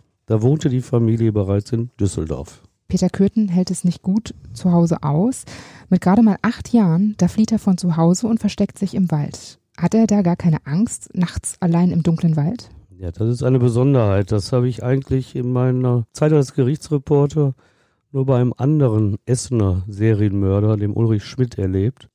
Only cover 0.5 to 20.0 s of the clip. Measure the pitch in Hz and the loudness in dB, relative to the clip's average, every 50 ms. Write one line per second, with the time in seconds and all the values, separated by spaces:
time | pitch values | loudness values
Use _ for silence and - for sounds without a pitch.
0.5 | 143 156 - 151 123 127 120 - - 120 117 113 113 113 113 113 104 107 98 95 | 2 2 0 -2 -2 -2 -4 -2 0 0 2 2 2 2 0 0 0 0 0 0
1.5 | 98 101 104 - - 113 117 123 - _ 101 98 - - 80 80 78 64 71 - | 0 -2 -2 -2 -6 -6 -6 -6 -6 _ -4 -2 -2 -4 -6 -6 -6 -8 -10 -14
2.5 | - - _ _ _ _ _ _ - 185 - 180 - - 196 196 - 220 214 202 | -16 -20 _ _ _ _ _ _ -2 0 0 -2 0 0 0 0 2 0 -2 0
3.5 | 170 180 185 - 180 - - 180 170 - _ 190 185 220 - - - - - - | 0 0 0 -2 -4 -2 -2 -2 -4 -2 _ -2 -2 -2 -4 -6 -16 -16 -18 -18
4.5 | - - - 185 175 175 170 165 165 - - 147 143 151 185 240 262 - - - | -18 -4 -2 2 2 4 4 2 0 -2 -2 -2 0 0 0 0 -2 -6 -10 -16
5.5 | - - - - - - - _ 185 180 - 185 185 226 233 220 190 - - 214 | -18 -20 -20 -20 -20 -20 -4 _ 0 0 2 2 4 6 6 4 4 2 -2 -4
6.5 | 247 - - - - 233 208 175 160 170 202 214 208 - 175 175 - - 220 - | -4 -4 -8 0 2 2 4 4 2 2 0 0 0 0 0 0 2 0 0 0
7.5 | 226 208 - - 185 175 - 180 160 165 165 170 180 - - 214 233 226 - 202 | 0 -2 0 0 0 0 0 -2 0 2 2 2 2 2 0 -2 -2 0 -2 -4
8.5 | - - 208 - - - - 185 - - 190 170 - 151 143 - - - - - | -2 -2 -4 -4 -2 -6 -6 -6 -2 -2 -2 0 0 -2 -2 -4 -8 -14 -18 -20
9.5 | - _ _ _ _ - 165 175 - 220 226 214 208 208 196 170 175 - - 175 | -20 _ _ _ _ -4 -4 0 2 2 4 4 4 2 2 2 0 2 2 2
10.5 | 156 143 - - 139 175 220 240 - - - - - - 180 170 - - - - | 2 2 -2 -4 -2 0 0 -2 -2 -10 -14 -10 -4 -2 -2 -2 -2 -8 -10 -10
11.5 | - - - 175 170 170 175 180 175 175 156 175 165 165 - 170 156 156 143 165 | -10 -4 -2 0 2 2 2 2 2 0 0 0 0 2 0 0 0 2 0 -2
12.5 | 240 247 - - - - - _ - 90 92 87 85 - 107 113 123 120 127 127 | -2 -6 -10 -18 -20 -20 -20 _ -18 -12 -10 -10 -6 -4 -2 -2 -2 0 0 2
13.5 | 131 127 120 123 113 120 127 139 139 131 113 104 98 98 101 - 107 104 95 - | 2 4 2 2 2 2 2 4 4 4 4 2 2 0 0 0 -2 -2 -2 0
14.5 | - 127 123 127 123 - - 123 131 135 135 - 135 131 127 - - 127 123 123 | -2 0 0 0 -2 -4 -4 -2 -2 -2 -2 -2 -4 -4 -4 -4 -8 -6 -4 -2
15.5 | 127 123 127 127 127 127 127 123 123 120 110 - _ - 151 151 156 151 139 123 | -2 0 0 0 0 0 0 0 0 0 -2 -4 _ 0 0 2 4 2 2 0
16.5 | - - 131 120 151 147 - - 151 143 135 - 147 143 143 143 139 156 147 139 | 0 -2 0 0 0 -4 -4 -4 -4 -4 -2 0 2 2 2 2 0 0 0 0
17.5 | 131 - _ _ _ _ _ _ _ _ _ _ - 135 135 135 135 120 123 123 | -2 -6 _ _ _ _ _ _ _ _ _ _ -4 -4 0 0 2 2 2 0
18.5 | - - 120 139 156 151 143 123 110 110 110 101 101 - - - 123 120 - - | 0 -2 -2 0 2 2 2 2 2 2 0 0 -2 -4 -2 -4 -4 -4 -2 -4
19.5 | 127 117 104 95 90 92 92 104 101 98 | -2 0 2 2 0 -2 -4 -6 -6 -2